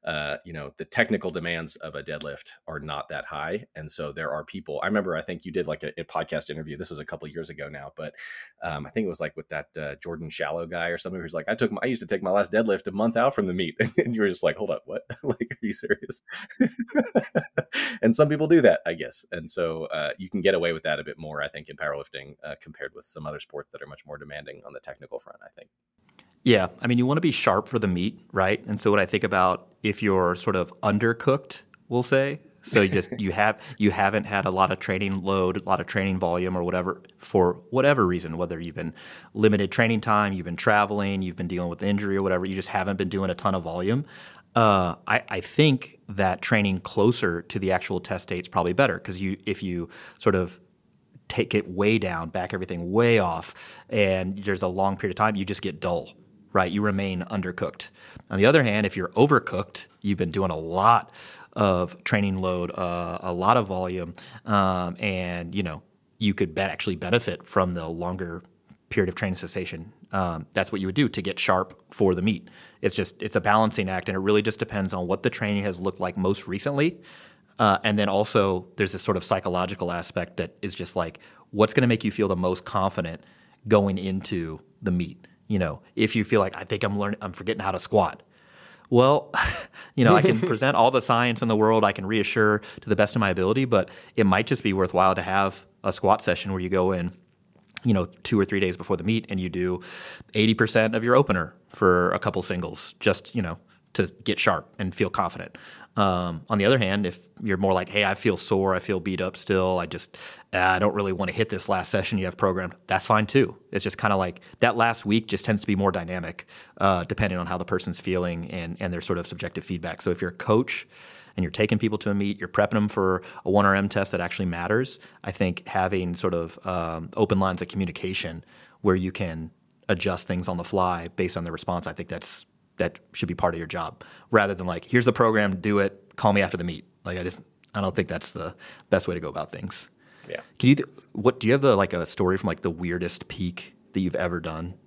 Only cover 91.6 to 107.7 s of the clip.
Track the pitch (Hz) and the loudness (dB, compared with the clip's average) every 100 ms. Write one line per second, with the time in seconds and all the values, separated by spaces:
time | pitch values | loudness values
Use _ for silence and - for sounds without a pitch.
91.6 | 107 113 104 101 95 110 98 - 107 104 | 6 6 4 2 0 0 2 4 4 4
92.6 | - - - 101 104 127 101 90 92 113 | -2 -16 -2 2 4 4 2 2 2 2
93.6 | 135 107 92 - - - 101 92 113 127 | 4 2 2 -8 -10 2 4 4 2 0
94.6 | 107 95 90 - 95 95 95 95 98 95 | 0 2 2 4 4 4 0 0 0 -2
95.6 | - _ 98 - 98 101 - 87 98 95 | -20 _ -4 0 2 2 2 -2 -2 -4
96.6 | 90 95 92 92 87 - _ _ _ _ | 0 2 2 0 -2 -6 _ _ _ _
97.6 | _ - 120 98 87 - - 110 95 98 | _ -2 2 2 2 -6 0 2 4 2
98.6 | 95 87 - 92 85 113 110 98 92 87 | 0 -2 -2 -2 2 -2 -2 -4 -4 -2
99.6 | 90 90 - - - - - 110 110 113 | -2 -4 -8 -14 -14 -16 -6 2 4 4
100.6 | 110 113 110 113 117 127 - 95 80 - | 4 4 4 2 4 4 4 0 -2 -10
101.6 | _ - 98 90 90 90 107 95 87 90 | _ 2 4 6 4 2 -2 -2 -4 -4
102.6 | 82 76 - - - 95 - 123 90 85 | -6 -8 -12 -2 0 0 -2 -6 -6 -8
103.6 | _ _ _ - 92 - - 104 - 101 | _ _ _ -4 -4 -4 -6 0 2 0
104.6 | - - 95 - 95 - 90 - 87 - | -4 -6 -6 -2 -2 0 -4 -6 -14 -16
105.6 | - - - - 98 90 90 80 - 104 | -20 -20 -12 0 2 2 -2 -6 -2 2
106.6 | 98 131 101 101 95 - - - 110 95 | 4 4 2 0 -2 -6 -20 -10 -4 0
107.6 | 98 | 2